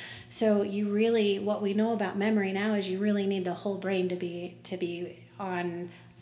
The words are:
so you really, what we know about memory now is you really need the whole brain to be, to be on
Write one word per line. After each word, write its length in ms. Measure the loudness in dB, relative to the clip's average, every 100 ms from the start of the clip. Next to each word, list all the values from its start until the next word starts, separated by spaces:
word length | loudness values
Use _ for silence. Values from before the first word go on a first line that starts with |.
| -12 -16 -14
so 320 | 0 4 4
you 280 | 2 0 0
really, 500 | 2 4 4 4 2
what 220 | 0 0
we 120 | 0
know 200 | 2 2
about 240 | 2 0 0
memory 340 | 2 4 2
now 240 | 0 0 0
is 120 | 0
you 100 | 0
really 300 | 2 2 2
need 180 | 0 -2
the 80 |
whole 240 | -2 -2 -2
brain 320 | 0 0 0
to 60 | -2
be, 420 | -4 -6 -10 -12
to 140 | -10 -6
be 420 | -4 -4 -8 -10 -18 -10
on 500 | -4 -2 -2 -4 -8 -12 -20 -20